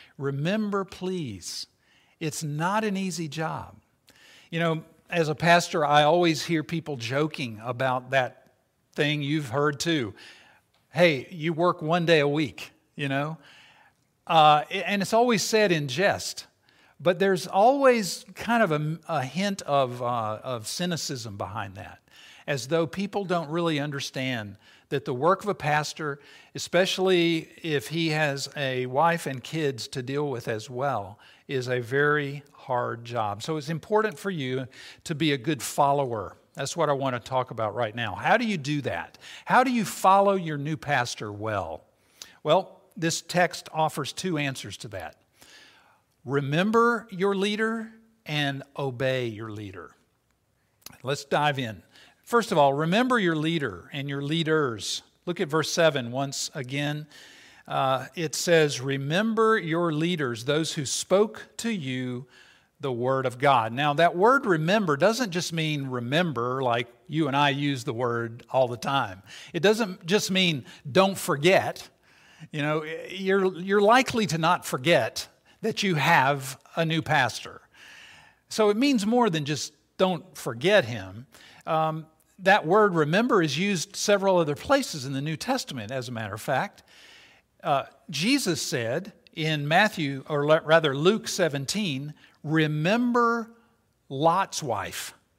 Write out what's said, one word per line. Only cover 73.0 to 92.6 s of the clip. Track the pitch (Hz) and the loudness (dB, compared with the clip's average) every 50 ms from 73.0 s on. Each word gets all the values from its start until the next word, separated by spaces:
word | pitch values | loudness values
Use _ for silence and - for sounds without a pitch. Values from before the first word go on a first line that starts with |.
| - - | -12 -12
you're, | 185 190 196 190 190 196 190 190 170 160 | -12 -4 0 2 4 4 4 2 0 -2
you're | 180 196 196 208 | -2 2 4 6
likely | 202 208 233 262 262 - - 233 214 | 6 8 6 6 4 2 0 0 0
to | 147 160 | 0 0
not | 165 160 165 180 156 - | 0 2 2 2 2 0
forget | - - 143 127 165 170 139 113 117 - - - - _ _ _ _ _ _ | -6 -6 0 4 4 6 6 4 0 -4 -8 -12 -12 _ _ _ _ _ _
that | - 226 - - 202 | -6 -4 -4 -2 0
you | 196 170 | 0 0
have | 147 139 165 170 151 131 139 147 139 131 131 135 - _ - - | 2 4 4 6 6 6 4 2 0 -4 -10 -12 -14 _ -8 -4
a | 170 165 | -2 -2
new | 160 165 160 - | 0 0 -2 0
pastor. | - 156 143 127 113 - - - 123 - - _ _ _ - - - - - - - - - - _ _ _ _ _ | 0 2 2 2 0 -2 -6 -12 -14 -16 -18 _ _ _ -20 -20 -20 -20 -20 -20 -20 -20 -20 -20 _ _ _ _ _
So | - - 214 208 | 0 2 4 4
it | 208 | 4
means | 220 269 285 277 220 196 | 4 2 2 2 2 2
more | 214 240 247 240 214 | 2 2 4 4 2
than | 160 160 143 | 2 -2 -2
just | 139 151 127 - - _ _ _ _ _ | -4 -4 -4 -6 -10 _ _ _ _ _
don't | - 190 185 180 - - - _ | 0 2 2 2 -4 -8 -16 _
forget | - - 151 117 117 131 185 214 196 143 | -10 -8 -8 -6 0 2 4 4 4 4
him. | 113 120 110 95 92 95 113 131 _ - - - - - - _ | 2 -6 -8 -10 -12 -14 -16 -18 _ -20 -20 -20 -20 -20 -14 _
Um, | - 160 160 156 160 156 160 151 - _ _ _ _ _ - | -2 0 0 0 -2 -4 -6 -12 -14 _ _ _ _ _ 0
that | 185 190 196 202 147 | 4 6 6 6 6
word | 156 185 220 214 202 175 | 4 6 6 6 6 4
remember | 160 151 147 170 202 233 254 254 196 165 | 2 2 4 4 2 2 4 4 4 4
is | 151 131 151 | 2 0 0
used | 190 208 202 160 - - - | 0 0 0 -2 -4 -8 -8
several | - - 214 202 196 190 196 185 175 | -4 2 2 2 4 4 4 4 4
other | 165 147 143 | 4 2 -2
places | - - - 277 285 247 - - 151 120 | -4 0 2 2 2 2 -2 -8 -8 -8
in | 139 139 | -6 -6
the | 135 | -4
New | 143 156 160 | -4 -4 -6
Testament, | 143 - - 269 247 - - 143 120 104 101 | -6 -4 -4 -4 -4 -4 -8 -10 -10 -8 -6
as | 135 131 123 120 | -6 -6 -6 -6
a | |
matter | 123 110 113 101 101 | -8 -8 -8 -8 -8
of | 110 | -8
fact. | - - 135 131 180 202 _ - _ _ _ - - - - - - - _ _ _ _ _ _ - | -4 -2 -2 -2 -2 -4 _ -20 _ _ _ -20 -20 -20 -20 -20 -20 -20 _ _ _ _ _ _ -2
Uh, | 170 143 135 - - _ _ _ - | 0 0 0 0 -4 _ _ _ -10
Jesus | 160 139 165 226 277 277 226 196 160 - | -6 -2 0 2 0 2 0 -2 -2 -4
said | - - 160 131 113 110 127 170 190 - - _ _ _ _ | -4 -4 -4 -4 -2 -2 -4 -4 -6 -8 -18 _ _ _ _
in | 160 156 156 156 147 143 | -6 -4 -2 -2 -2 0
Matthew, | 147 160 185 214 214 - - 151 139 139 135 139 | 2 4 4 4 4 0 -2 -4 -4 -4 -8 -6
or | - 156 143 143 | -4 -2 -2 4
le-, | 151 156 160 | 4 4 4
rather | 123 147 160 165 156 147 131 | 6 6 4 6 6 4 0
Luke | 143 156 185 226 208 214 | 2 2 2 2 2 -4
seventeen, | - - - 180 156 139 139 139 - - 202 214 175 135 131 143 151 151 _ _ _ _ _ - | -6 -2 0 0 0 0 -4 -6 -4 -4 -4 -4 -4 -4 -6 -8 -10 -14 _ _ _ _ _ -6
"Remember | 147 156 160 | -2 0 2